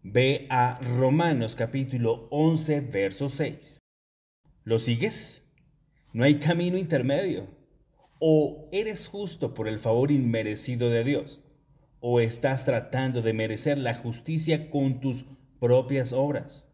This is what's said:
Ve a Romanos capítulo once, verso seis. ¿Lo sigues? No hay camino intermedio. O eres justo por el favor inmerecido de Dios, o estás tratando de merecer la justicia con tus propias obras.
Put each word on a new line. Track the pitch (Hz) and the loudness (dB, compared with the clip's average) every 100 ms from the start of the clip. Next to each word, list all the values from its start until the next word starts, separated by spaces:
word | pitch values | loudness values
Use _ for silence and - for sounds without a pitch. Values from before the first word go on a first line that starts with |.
| 92 | 0
Ve | 117 131 139 - | 2 2 0 0
a | 127 123 123 123 123 | 2 2 0 -4 2
Romanos | 131 151 170 139 110 - | 4 4 2 0 -2 -4
capítulo | 117 135 131 123 117 120 - | -4 -2 -4 0 0 0 -4
once, | 147 160 156 156 147 | 2 2 2 0 -2
verso | 127 98 98 - 139 | -2 -2 -2 -2 -6
seis. | - 143 76 - - _ _ _ _ _ _ _ _ | -2 -4 -6 -20 -20 _ _ _ _ _ _ _ _
¿Lo | - 113 | -2 0
sigues? | 117 117 208 - - - _ _ _ _ _ _ _ | 2 0 0 -2 -4 -8 _ _ _ _ _ _ _
No | 113 | 2
hay | 139 147 | 4 4
camino | 151 170 175 185 | 2 0 0 -2
intermedio. | 165 147 123 143 190 98 98 - _ _ _ _ _ _ | 0 0 0 0 -2 -6 -8 -20 _ _ _ _ _ _
O | 160 156 143 - - | 4 4 4 -4 -6
eres | 190 220 196 - | -4 -4 -6 -8
justo | 202 202 - 123 - | -8 -10 -6 -6 -4
por | 107 | -6
el | 110 | -2
favor | 117 117 143 | 2 2 4
inmerecido | 143 120 113 107 107 - 120 120 | 4 2 0 -2 -4 -4 0 2
de | 117 | 2
Dios, | 120 147 - - _ _ _ _ _ _ | 2 -2 -4 -16 _ _ _ _ _ _
o | 120 120 | 2 2
estás | 113 117 135 131 127 | 2 0 -2 0 0
tratando | 117 - 127 131 120 | -2 -2 -2 -2 0
de | 113 | 0
merecer | 113 110 107 156 139 | 0 -2 -2 0 0
la | 123 117 | -2 -4
justicia | 120 113 - 160 160 156 - | -6 -8 -4 -2 0 -2 0
con | 143 135 127 | 0 0 0
tus | 135 123 - - _ _ | -4 -4 -10 -20 _ _
propias | 120 123 127 135 117 | 4 4 4 -2 0
obras. | 123 143 175 - - _ | 0 0 -2 -8 -18 _